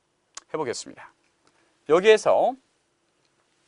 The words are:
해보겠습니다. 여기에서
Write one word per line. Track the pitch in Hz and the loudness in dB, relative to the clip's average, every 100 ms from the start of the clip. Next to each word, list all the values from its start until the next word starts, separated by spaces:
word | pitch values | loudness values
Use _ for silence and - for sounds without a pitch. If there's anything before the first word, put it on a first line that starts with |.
| _ _ _ - - | _ _ _ -20 -14
해보겠습니다. | 160 131 101 - - - _ _ _ _ _ _ _ - | -10 -10 -10 -14 -20 -20 _ _ _ _ _ _ _ -2
여기에서 | 170 208 214 143 104 202 262 _ _ _ _ _ _ _ _ _ _ | 2 4 2 2 0 0 -4 _ _ _ _ _ _ _ _ _ _